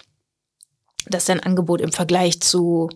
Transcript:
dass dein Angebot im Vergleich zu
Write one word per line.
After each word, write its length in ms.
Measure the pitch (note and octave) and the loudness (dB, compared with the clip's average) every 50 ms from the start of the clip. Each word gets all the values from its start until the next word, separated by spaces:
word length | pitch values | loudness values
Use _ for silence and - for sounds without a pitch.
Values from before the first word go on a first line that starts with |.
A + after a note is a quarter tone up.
| - _ _ _ _ _ _ _ _ _ _ _ - _ _ _ _ _ _ - - | -6 _ _ _ _ _ _ _ _ _ _ _ -20 _ _ _ _ _ _ -12 -6
dass 180 | - F#3+ F3 - | -4 -4 -2 0
dein 160 | - F#3 E3 | 0 0 0
Angebot 400 | - F#3 F#3 F3+ F3 E3+ F3 F3 | 0 0 0 0 2 0 0 -2
im 100 | - F3 | 0 -4
Vergleich 500 | - - F3 D#3+ F3 F3+ F#3 F3 E3+ - | -2 -4 -2 0 2 2 2 2 0 0
zu 480 | - - - F3+ F3 F3 E3+ E3 E3 E3 - | 0 0 2 2 2 2 2 0 0 -2 -6